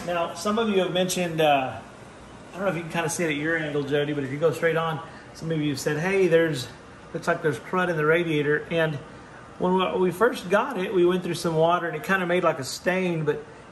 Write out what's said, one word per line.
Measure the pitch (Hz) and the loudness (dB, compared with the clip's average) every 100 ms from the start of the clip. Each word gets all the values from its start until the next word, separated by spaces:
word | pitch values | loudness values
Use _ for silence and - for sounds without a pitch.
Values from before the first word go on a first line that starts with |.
| 170 | -2
Now, | 175 165 | -2 -2
some | - 208 214 | -2 -2 0
of | 220 | 2
you | 190 | 2
have | 170 | 2
mentioned, | 175 180 185 175 160 | 0 0 0 -2 2
uh, | 156 143 131 - - - - - - - - | 4 4 2 -6 -14 -18 -20 -20 -20 -20 -16
I | 175 | -6
don't | 196 | -4
know | |
if | 160 | -2
you | |
can | 165 | -4
kinda | 165 165 | -4 -2
see | - | -2
it | 165 | -2
at | 147 | -2
your | 156 165 | 0 -2
angle, | 156 143 | -2 -2
Jody, | 135 147 147 | 0 0 0
but | 143 | -2
if | 131 | -4
you | 143 | 0
go | 160 | 0
straight | 139 165 160 | 2 0 0
on, | 165 151 - - - | -2 -4 -8 -16 -18
some | - 160 | -10 -4
of | 160 | -2
you | 147 | 0
have | 135 | -2
said, | 156 151 | -4 -2
"Hey, | 180 196 180 | 0 2 4
there's, | 165 165 139 123 - - - - | 6 4 0 -6 -12 -20 -20 -12
looks | 165 - | -6 -2
like | 170 | 0
there's | 160 131 | 0 -2
crud | - 185 180 | -2 0 0
in | 160 | 2
the | 151 | 4
radiator." | 165 165 151 143 151 - | 4 2 0 2 0 0
And | 165 160 143 - - - - - - | 0 0 -2 -10 -18 -18 -20 -16 -2
when | 180 185 180 185 | 2 2 2 2
we | 185 | 0
first | 170 233 262 180 | 4 2 2 0
got | 202 262 220 | 2 2 -2
it, | 190 | 0
we | 185 | 4
went | 175 185 | 4 4
through | 180 | 0
some | 156 170 160 | -2 0 2
water | 160 175 170 | 4 4 0
and | 156 | -4
it | |
kinda | 160 190 175 | 0 0 2
made | 180 | 2
like | 175 - | 2 0
a | |
stain, | 127 - 185 185 185 165 151 | -4 -6 -2 0 0 0 0
but | 147 - - - | -2 -4 -18 -10